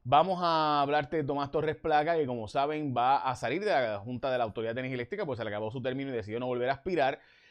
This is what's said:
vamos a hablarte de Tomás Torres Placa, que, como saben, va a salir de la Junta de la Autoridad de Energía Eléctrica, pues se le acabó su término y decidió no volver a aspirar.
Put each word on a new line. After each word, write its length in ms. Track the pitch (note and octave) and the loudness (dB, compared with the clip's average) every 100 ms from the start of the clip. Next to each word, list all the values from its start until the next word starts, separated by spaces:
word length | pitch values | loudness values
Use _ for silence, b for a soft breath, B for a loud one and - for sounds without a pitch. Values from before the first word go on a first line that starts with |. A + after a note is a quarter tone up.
vamos 380 | A#2+ C#3+ F3+ F3+ | 4 4 4 2
a 380 | F3 D#3+ D#3 D3 | 2 2 4 2
hablarte 380 | C#3 D3 C#3+ E3 | 2 2 0 -2
de 60 | |
Tomás 260 | C#3 C#3+ C#3 | -2 -2 -2
Torres 260 | D#3 D3+ D#3 | 0 -2 -2
Placa, 400 | E3 D3+ D3+ E3+ | 2 2 4 2
que, 100 | C3+ | 0
como 220 | B2 G#2+ | -2 -2
saben, 460 | C#3+ C#3+ D#3 D3+ A#2+ | -2 0 0 -2 2
va 220 | B2 C3+ | 4 4
a 180 | C3 B2 | 2 -2
salir 260 | A#2 D#3+ | -2 -2
de 80 | G#3 | 0
la 280 | D#3 A#2 G2+ | 2 2 -2
Junta 340 | G2+ B2+ C#3 | -6 -4 -2
de 60 | B2+ | 0
la 60 | |
Autoridad 300 | A2+ A2 A2+ | 0 -2 -4
de 60 | A#2 | -4
Energía 140 | B2+ | -4
Eléctrica, 320 | B2+ A#2+ G#3 G3 | -6 -6 -6 -4
pues 100 | A#2 | -4
se 80 | |
le 60 | A2 | -4
acabó 200 | G#2 G#2+ | -4 -4
su 120 | C3 | -4
término 280 | B2 C3 C#3 | -4 -4 -4
y 40 | |
decidió 260 | A#2+ G2+ A2+ | -6 -4 -4
no 60 | B2+ | -2
volver 240 | B2 B2 | 0 0
a 20 | |
aspirar. 480 | C3+ F3+ F3 C3+ C#3+ B B B | -2 -2 2 2 0 B B B